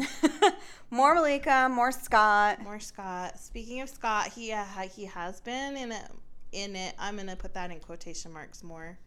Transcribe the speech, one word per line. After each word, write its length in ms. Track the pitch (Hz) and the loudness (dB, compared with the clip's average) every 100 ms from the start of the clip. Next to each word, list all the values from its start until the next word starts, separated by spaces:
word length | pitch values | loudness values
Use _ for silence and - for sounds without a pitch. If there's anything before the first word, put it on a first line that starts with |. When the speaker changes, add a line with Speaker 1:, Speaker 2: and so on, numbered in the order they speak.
| 277 - 311 - | -6 2 2 6
Speaker 1:
<laughs> 480 | 392 - - - - | 4 4 -4 -16 -4
More 260 | 240 269 339 | 6 8 8
Malika, 520 | 302 277 269 262 262 | 6 2 4 6 6
more 220 | 247 247 | 4 2
Scott. 680 | 254 - 226 214 208 208 - | 0 4 6 8 8 6 2
Speaker 2:
More 160 | 208 208 | -6 -12
Scott. 580 | - - 190 180 180 - | -12 -12 -8 -6 -6 -10
Speaking 420 | - 233 226 247 | -14 -12 -10 -10
of 80 | 262 | -10
Scott, 380 | - 233 214 - | -6 -2 0 -2
he, 240 | 233 226 | -6 -6
uh, 100 | 214 196 196 190 202 | -6 -6 -8 -10 -10
he 80 | 202 | -12
has 360 | - 175 190 | -8 -8 -8
been 340 | - 254 277 277 | -8 -6 -6 -6
in 160 | 247 | -8
it, 180 | 214 - - - - - | -8 -10 -12 -12 -12 -8
in 220 | 185 202 190 | -8 -6 -6
it. 160 | 185 - | -8 -6
I'm 200 | 196 208 | -6 -6
gonna 180 | 190 185 | -6 -6
put 180 | - 190 | -6 -6
that 160 | 180 | -6
in 80 | 165 | -8
quotation 500 | - 170 - 165 170 | -12 -12 -10 -10 -10
marks, 320 | 160 147 - | -12 -16 -16
more. 340 | 175 165 160 185 | -14 -14 -14 -16